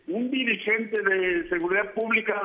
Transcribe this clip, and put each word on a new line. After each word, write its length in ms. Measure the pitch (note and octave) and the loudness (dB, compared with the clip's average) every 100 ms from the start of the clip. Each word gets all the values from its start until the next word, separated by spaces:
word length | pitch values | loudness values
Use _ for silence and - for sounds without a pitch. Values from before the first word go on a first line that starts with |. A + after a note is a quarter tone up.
| - | -6
un 220 | G3+ B3 | -2 0
dirigente 720 | C4+ A#3 G3+ G#3 A3 G#3+ G#3+ | 0 0 -2 0 -2 0 0
de 480 | G3 F#3+ F#3 F3 E3+ | 2 2 2 0 0
seguridad 440 | F3 F3 G3 G#3 | -2 2 0 0
pública 480 | A3 A3+ A3+ G#3+ G3+ | -2 0 0 0 -2